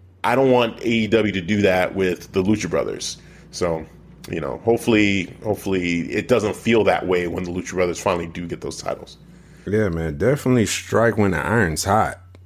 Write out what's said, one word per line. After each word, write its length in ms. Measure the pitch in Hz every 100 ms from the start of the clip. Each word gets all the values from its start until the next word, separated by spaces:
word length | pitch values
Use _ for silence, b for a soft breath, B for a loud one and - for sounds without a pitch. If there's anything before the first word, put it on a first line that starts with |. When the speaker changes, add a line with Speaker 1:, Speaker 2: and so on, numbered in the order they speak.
| - _
Speaker 1:
I 120 | 107 123
don't 160 | 135
want 280 | 123 117 -
A 80 | 117
E 180 | 113 107
W 240 | 110 107
to 80 | 95
do 180 | 85 104
that 340 | 101 92 90
with 380 | 95 92 87 -
the 100 | 98
Lucha 280 | 95 107 85
Brothers. 480 | 80 52 50 - - B B B
So, 340 | - 87 80 76 - - - -
you 100 | 85
know, 180 | 69 62
hopefully, 720 | 117 117 - 110 101 98 85 -
hopefully 680 | 110 98 101 95 87 87 69
it 180 | 78 90
doesn't 280 | 120 104 92
feel 260 | - 104
that 220 | 95 85 90
way 200 | 90 87
when 180 | 90
the 60 | 90
Lucha 240 | 90 87
Brothers 260 | 90 90 82
finally 280 | 104 87 85
do 180 | 87 87
get 160 | 82
those 180 | 71 -
titles. 380 | - - - - - B B B -
Speaker 2:
Yeah, 220 | 107 104
man, 300 | 82 82 73
definitely 480 | 104 147 127 127 104
strike 520 | - - 110 113 107
when 140 | 101
the 120 | 82
iron's 400 | 69 113 90 78
hot. 360 | - 107 82 - - -